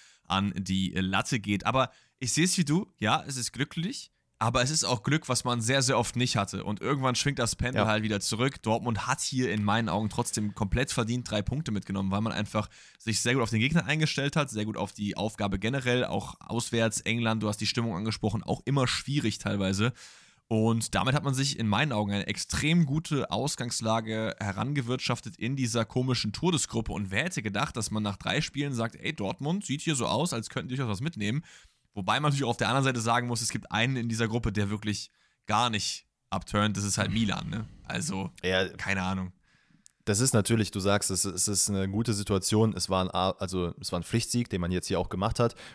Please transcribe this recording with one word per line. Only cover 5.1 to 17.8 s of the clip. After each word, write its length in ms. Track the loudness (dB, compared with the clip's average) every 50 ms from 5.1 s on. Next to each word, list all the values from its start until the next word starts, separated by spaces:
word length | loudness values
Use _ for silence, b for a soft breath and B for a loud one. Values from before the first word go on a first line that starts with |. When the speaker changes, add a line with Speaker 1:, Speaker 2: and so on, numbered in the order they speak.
| 0 2 2 0
Speaker 1:
was 160 | -2 0 0
man 160 | 0 0 0
sehr, 220 | 2 2 2 2
sehr 160 | 4 4 4 2
oft 180 | 2 2 0
nicht 220 | 0 0 2 2 0
hatte. 260 | 0 0 -4 -6 -6
Und 160 | -6 -6 -2
irgendwann 340 | -2 0 0 2 2 2 2
schwingt 240 | 2 0 0 0 0
das 180 | 0 0 0
Pendel 260 | -2 -2 0 2 2
Speaker 2:
Ja. 60 | 4 4
Speaker 1:
halt 140 | 2 2
wieder 180 | 2 0 0 0
zurück. 420 | 0 -2 0 0 0 0 -2 -2
Dortmund 440 | 0 0 0 0 0 -2 -2 -2 -2
hat 140 | -2 -2 -2
hier 320 | -2 -2 -2 0 0 0
in 100 | 0 2
meinen 280 | 2 2 2 2 2 0
Augen 180 | 0 0 0 0
trotzdem 460 | -2 -2 -2 -2 -2 -2 -2 -4 -2
komplett 360 | -4 -2 0 0 0 0 0
verdient 380 | 0 -2 0 0 -2 -4 -2 -2
drei 120 | -2 -2
Punkte 300 | -2 -2 -2 -4 -2 -2
mitgenommen, 380 | -4 -4 -4 -4 -4 -2 -2 0
weil 120 | 0 0
man 100 | 0 0
einfach 380 | -2 -2 -4 -2 -2 -2 -2 B B B B B B B
sich 220 | -4 -2 0 2
sehr 140 | 2 2 2
gut 80 | 2
auf 80 | 2 2
den 100 | 2 2
Gegner 240 | 4 4 4 2 2
eingestellt 520 | 2 2 2 2 0 2 0 0 0 0
hat, 120 | 0 -2 0
sehr 160 | -2 -4 -4
gut 140 | -2 -2 -4
auf 140 | -4 -4
die 220 | -4 -4 -4 -2 -2
Aufgabe 440 | 0 -2 -2 -2 -2 -2 -2 0 0
generell, 480 | 0 0 0 0 2 2 2 2 2
auch 300 | 0 -2 -2 -4 -6 -10 -14
auswärts, 600 | -10 -6 -4 -4 -2 0 2 2 2 2 2 0
England, 400 | 0 0 0 2 2 2 2 2
du 60 | 0 -2
hast 100 | -2 -2
die 80 | -2
Stimmung 280 | -2 0 0